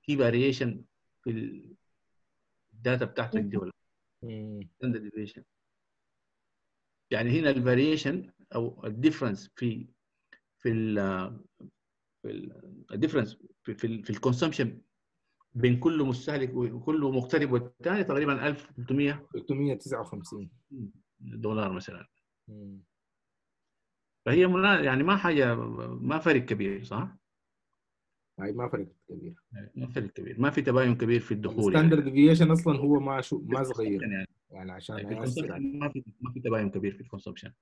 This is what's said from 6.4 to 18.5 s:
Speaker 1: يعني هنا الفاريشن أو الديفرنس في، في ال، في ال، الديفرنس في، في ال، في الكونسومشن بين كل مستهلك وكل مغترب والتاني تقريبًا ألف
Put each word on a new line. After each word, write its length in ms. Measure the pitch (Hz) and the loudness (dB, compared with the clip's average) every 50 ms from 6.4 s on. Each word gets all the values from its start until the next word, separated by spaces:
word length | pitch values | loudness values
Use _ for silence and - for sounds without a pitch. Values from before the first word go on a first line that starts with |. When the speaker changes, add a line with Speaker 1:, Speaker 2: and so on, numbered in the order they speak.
| _ _ _ _ _ _ _ _ _ _ _ _ _ _ | _ _ _ _ _ _ _ _ _ _ _ _ _ _
Speaker 1:
يعني 280 | 123 110 117 120 127 160 | -4 -2 0 2 2 2
هنا 100 | 160 143 | 4 2
الفاريشن 800 | 139 131 120 127 123 127 135 156 156 151 - 139 165 185 - - _ _ - _ - | 2 2 2 4 4 4 4 4 2 0 0 -4 -4 -4 -8 -12 _ _ -20 _ -6
أو 300 | 120 117 127 - - - | -4 -4 -4 -8 -10 -10
الديفرنس 640 | 110 107 113 131 156 151 - 139 117 98 98 - - _ | -10 -6 2 2 2 2 2 -2 -2 -2 -4 -8 -18 _
في، 320 | - 123 117 110 - - - _ _ _ _ _ _ _ _ - _ _ _ _ _ | -4 -4 -4 -4 -4 -10 -14 _ _ _ _ _ _ _ _ -20 _ _ _ _ _
في 100 | - 123 | -2 0
ال، 260 | 113 113 110 110 107 101 98 98 95 92 92 98 120 - - _ _ _ - - _ _ _ _ _ _ _ _ _ _ | 0 0 0 0 0 0 0 0 0 -2 -4 -6 -10 -14 -18 _ _ _ -20 -20 _ _ _ _ _ _ _ _ _ _
في 100 | - - | -12 -10
ال، 300 | - - - - - - - - - - - _ | -10 -10 -12 -14 -16 -20 -20 -20 -20 -20 -16 _
الديفرنس 460 | 110 104 139 156 - 143 110 - - _ - - _ _ _ | -4 -2 -2 0 2 0 0 0 -6 _ -20 -20 _ _ _
في، 100 | - 107 | -10 -6
في 120 | - - | -4 -4
ال، 160 | 113 113 107 101 | -4 -4 -6 -6
في 60 | - | -6
الكونسومشن 720 | 107 - - 131 123 123 170 160 156 - 131 110 - - _ _ _ _ _ _ _ _ _ _ _ _ _ _ _ | -6 0 0 0 2 2 0 0 0 0 -2 -2 -2 -8 _ _ _ _ _ _ _ _ _ _ _ _ _ _ _
بين 260 | 123 123 123 123 123 | 2 4 4 4 4
كل 240 | - 165 165 156 143 | 4 2 2 4 2
مستهلك 500 | 131 123 123 - 151 151 143 135 127 127 | 0 0 -2 -4 -4 -2 -2 -2 -2 -2
وكل 480 | 127 120 113 113 120 - 156 156 156 | -2 -2 -2 -4 -6 -2 0 0 2
مغترب 500 | 143 135 131 127 123 - - 156 147 135 | 2 2 2 0 0 2 2 2 2 2
والتاني 520 | 123 120 120 - _ _ - 170 190 208 180 | 2 0 0 -4 _ _ -2 0 0 0 0
تقريبًا 440 | - 139 139 151 143 139 127 - | 0 0 2 2 2 0 0 0
ألف 240 | 147 | -2